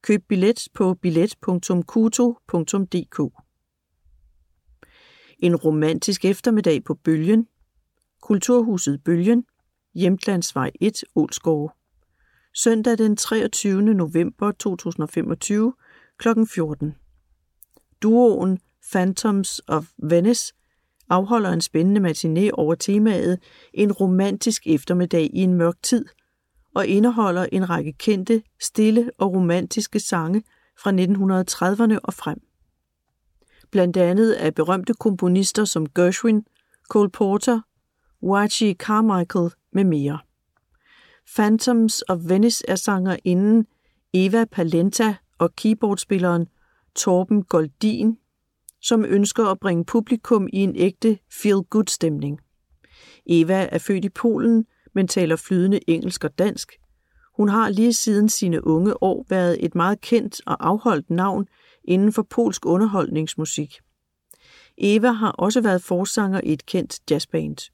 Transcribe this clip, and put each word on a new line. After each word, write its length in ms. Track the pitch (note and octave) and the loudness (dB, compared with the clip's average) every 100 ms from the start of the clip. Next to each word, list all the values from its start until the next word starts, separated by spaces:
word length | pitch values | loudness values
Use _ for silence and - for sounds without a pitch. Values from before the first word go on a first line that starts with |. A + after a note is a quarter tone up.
Køb 220 | - G#3 _ | 0 -2 _
billet 400 | G3 G3 A#3 - | 0 2 0 -8
på 200 | - F#3+ | -2 -2
billet 400 | F3+ F3+ D#3+ G#3 - | 0 0 0 0 -4
punktum 420 | - F3+ - F3+ | -4 -4 -2 -2
kuto 560 | - A3+ A3 - A#3+ A#3 - | 0 0 0 2 0 0 -6
punktum 380 | F3 D#3 G3 F#3+ | -4 -2 -4 -2
D 80 | F3+ - | -6 -6
K. 100 | - C#3 _ _ _ _ _ _ _ _ _ _ _ _ _ _ _ _ _ _ _ _ _ | -6 -6 _ _ _ _ _ _ _ _ _ _ _ _ _ _ _ _ _ _ _ _ _
En 180 | F3 E3+ | 0 2
romantisk 680 | D#3+ D#3 D#3 E3+ - F#3+ | 2 2 0 0 -2 0
eftermiddag 600 | F#3 G3 B3 G#3+ F3+ D3 | 0 0 2 2 2 0
på 100 | - | -2
Bølgen. 540 | D3+ - D#3+ E3 A3 A#3 _ _ _ _ _ _ _ | -4 0 0 2 2 0 _ _ _ _ _ _ _
Kulturhuset 840 | - G3+ - B3 A#3 F#3+ - C#3+ | -2 -2 2 2 2 -2 -2 -4
Bølgen, 400 | - E3+ F#3 A#3+ B3 _ _ _ _ | 0 2 4 2 0 _ _ _ _
Jämtlandsvej 760 | E3 F3+ F#3+ - F#3 - C#3 C#3 - | -2 0 0 -2 -2 -2 -4 -6 0
et, 240 | G3+ - - | -2 -2 -4
Ålsgårde. 600 | - D3+ - E3 D3+ D3+ _ _ _ _ _ _ _ _ | -2 -2 -2 -2 -2 -4 _ _ _ _ _ _ _ _
Søndag 440 | - A#3 A3+ A3+ A3+ | -2 2 2 2 2
den 180 | A3 G#3 | 2 0
treogtyvende 800 | - A3 G#3 - G3+ F#3+ G#3+ | -2 -2 -2 -2 -2 2 2
november 580 | G3+ D#3+ E3 E3+ - G#3 | 2 0 0 -2 -2 -4
to 240 | G3+ G#3 F3+ | -4 -6 -6
tusind 260 | - E3+ | -8 -6
og 60 | D3+ | -6
femogtyve, 680 | - - E3 - G#3 A3+ - _ _ _ - | -4 -6 -6 -4 0 0 -4 _ _ _ -4
klokken 280 | A#3 A3 A3 | 0 0 0
fjorten. 480 | F#3+ D#3 D3+ D3 C#3+ _ _ _ _ _ _ - _ _ _ | -2 -6 -6 -8 -10 _ _ _ _ _ _ -20 _ _ _
Duoen 560 | G#3+ A3+ A#3+ G3 F#3 F#3 _ _ - | 2 4 4 4 -2 -4 _ _ -6
Phantoms 680 | F#3+ F#3 F#3 A3 G3 F#3+ - - | -2 -2 -2 -2 -2 -4 -8 -4
of 220 | D#3 D#3+ - | -6 -6 -10
Venice, 560 | D3+ E3+ G3 A#3+ - _ _ _ _ _ _ | 0 2 2 0 -4 _ _ _ _ _ _
afholder 420 | F3+ G3 A#3 G3 | -2 0 0 0
en 100 | E3+ | -2
spændende 500 | - D#3+ F3+ G#3 F3+ | -2 0 2 2 0
matiné 400 | D#3 E3 D#3+ G3+ | -2 -2 0 0
over 220 | - D3+ | 0 -2
temaet 640 | E3+ - G3+ A3 F#3 - F3+ _ _ _ | -2 0 2 2 0 -2 -4 _ _ _
En 180 | - G#3 | -2 0
romantisk 760 | G3+ F#3+ F#3 G3 G3+ - A3 - | 2 0 2 0 -2 -4 -4 0
eftermiddag 640 | D3+ - F3+ F3 E3+ D#3 | -2 0 -2 0 0 0
i 40 | - | 0
en 160 | F#3 | 0
mørk 280 | F3+ E3+ E3+ | 2 0 -2
tid, 220 | - A#3+ - _ _ _ _ _ _ | -2 -2 -2 _ _ _ _ _ _
og 120 | - F#3+ | -4 0
indeholder 600 | G3 A#3+ A#3 G3+ F3+ F#3 | 2 2 2 0 0 -2
en 180 | F#3+ F#3 | -2 -2
række 220 | E3+ D3 | -4 -6
kendte, 500 | - - G3 F#3+ A3+ - _ | -4 -2 -2 0 -2 -2 _
stille 500 | - - G#3+ A3 A#3+ - | -6 0 4 4 0 -4
og 140 | F#3+ | -2
romantiske 680 | F#3 F3 F3 - - G#3 G#3+ | 0 2 0 -2 -6 -4 -6
sange 420 | - F3+ D#3+ G3+ - _ _ _ | -4 -4 -2 -4 -4 _ _ _
fra 80 | G3+ | -2
nitten 560 | F#3+ F#3 G3 F#3+ F#3 F#3 | 0 2 2 2 0 -2
trediverne 540 | - F3+ G3+ A3+ G#3+ | -2 -2 2 2 2
og 140 | - | -2
frem. 260 | - - D#3 _ _ _ _ _ _ _ _ _ _ _ _ _ | -10 -10 -10 _ _ _ _ _ _ _ _ _ _ _ _ _
Blandt 260 | G3 F3+ F#3 | 0 2 2
andet 360 | F3 F#3+ A3+ | 2 4 2
af 220 | - D#3 | 2 -2
berømte 400 | D#3 D#3 F#3+ F#3+ | -2 -2 -2 -2
komponister 680 | A3+ A3+ F#3 F3+ F#3 G3 - | -2 -2 0 0 2 0 -2
som 220 | G#3 E3 D#3 | -2 -2 -4
Gershwin, 600 | - F3 F#3 A#3 G#3+ G#3+ _ _ _ _ | 0 0 2 0 0 -2 _ _ _ _
Cole 220 | A3 G3+ | 0 0
Porter, 500 | - G3 G#3 A#3 A3+ - _ _ _ _ _ F3+ | 0 -2 0 0 -2 -4 _ _ _ _ _ -2
Archie 400 | G3 G#3 - G#3+ | 0 0 0 0
Carmichael 760 | F#3 - G#3 A3 F#3 F3 F#3+ E3+ _ _ | -2 -2 0 2 0 -2 -2 -4 _ _
med 120 | G3 | 0
mere. 340 | G3 D3+ C#3+ D3+ _ _ _ _ _ _ _ _ _ _ _ | 0 0 -2 -6 _ _ _ _ _ _ _ _ _ _ _
Phantoms 680 | - G#3 A3 - A#3 A3 - | 0 2 2 2 2 2 0
of 160 | - F3 E3+ | -4 -4 0
Venice 360 | F#3 A#3 A3+ - | 2 2 0 -4
er 80 | F#3 | -4
sangerinden 880 | - G3 F#3 F3 F#3 F3+ G#3 A3+ A3 _ _ _ _ | -2 -2 -2 -2 0 2 4 4 2 _ _ _ _
Eva 300 | F#3 F#3+ A3+ | 0 2 2
Palenta 680 | A3 - E3 E3 F#3+ - A3 G3+ _ _ | 0 -2 0 2 0 0 -2 -2 _ _
og 180 | E3+ - | -4 0
keyboardspilleren 880 | G#3+ A3 G#3+ G3+ - G3 F3+ E3+ E3+ _ _ _ _ | -2 0 -2 -4 -2 -2 0 0 -2 _ _ _ _
Torben 480 | - - F3+ F#3 G#3 | -4 0 0 2 0
Goldin, 760 | F#3 E3+ D#3 _ G#3+ A3 A3 A3+ _ _ _ _ - _ | 2 0 -2 _ -2 0 -2 -2 _ _ _ _ -20 _
som 220 | - A3+ | -2 0
ønsker 400 | G#3 G3+ G3+ - | 2 0 0 0
at 160 | G#3+ F#3 | 0 0
bringe 240 | G3 E3+ | -2 -2
publikum 640 | E3+ A#3 A3 A3+ - A3 F#3+ | 0 -2 0 -4 0 0 0
i 60 | F#3+ | -2
en 180 | G3 - | -2 0
ægte 420 | F#3 - A3+ G#3 _ | -2 0 0 0 _
feel-good-stemning. 1120 | - G#3 G3 F3+ G#3+ G3+ - E3 D3 C#3+ D3 _ _ _ _ _ _ - - - | -4 0 0 0 -2 -2 -2 -2 -2 -6 -8 _ _ _ _ _ _ -20 -20 0
Eva 420 | E3+ E3 F#3+ F#3 | 2 4 0 0
er 60 | - | -4
født 260 | - F#3+ | -2 -4
i 40 | G3 | -4
Polen, 580 | - A#3 A3 A#3 A3+ A3 _ _ | -2 -2 0 2 2 0 _ _
men 140 | F#3+ F#3 | -2 -2
taler 280 | - E3 E3 | 0 0 -2
flydende 440 | - F3+ F#3 G3 - | 0 0 2 0 0
engelsk 380 | E3 F#3 - | -2 -2 -6
og 140 | - - | -8 -2
dansk. 340 | G3+ - - _ _ _ _ _ _ - | -4 -4 -14 _ _ _ _ _ _ -2
Hun 120 | G#3 | 0
har 200 | G#3+ G#3+ | 2 0
lige 240 | G3 A#3 | 2 2
siden 360 | A3 - G#3 G#3+ | 2 0 2 2
sine 380 | - F#3 E3 - | 0 -2 -2 0
unge 360 | D#3+ G3 - | 0 0 0
år 240 | F#3+ - - | -2 -2 -2
været 360 | F#3+ F3 F3 | 0 0 0
et 100 | E3+ | -2
meget 260 | F3 F3 G#3 | -2 -2 -2
kendt 400 | - A#3 G#3+ - - | 0 0 0 -10 -8
og 200 | - - | -4 -2
afholdt 440 | G#3 A#3+ D#3+ - | 0 0 -2 -2
navn 380 | F3 F#3+ F#3+ G3+ _ _ _ | -2 -2 -2 -8 _ _ _
inden 280 | - F3+ G#3 | -2 2 2
for 100 | G#3+ | 0
polsk 440 | G3+ - A3+ F#3+ - | -4 0 0 -2 0
underholdningsmusik. 1120 | F3 G#3+ G3 D3+ D#3 D#3+ - D#3 - D3 - _ _ _ _ _ _ _ - _ - | 2 2 0 -2 -4 -4 -6 -6 -6 -8 -12 _ _ _ _ _ _ _ -20 _ -2
Eva 320 | G3+ G#3+ B3 | 2 4 2
har 200 | A3+ G#3+ | 0 -2
også 300 | - F#3+ B3 | 0 0 2
været 220 | A3 F#3 | 2 0
forsanger 580 | - F3+ G3 - G3+ F#3+ | -2 -4 -2 -2 -2 -2
i 80 | - | -2
et 140 | D3+ - | -4 -4
kendt 340 | F#3 - - - | -4 -4 -12 -4
jazzband. 600 | D3+ - E3 G#2+ - - | -4 -2 -6 -6 -12 -16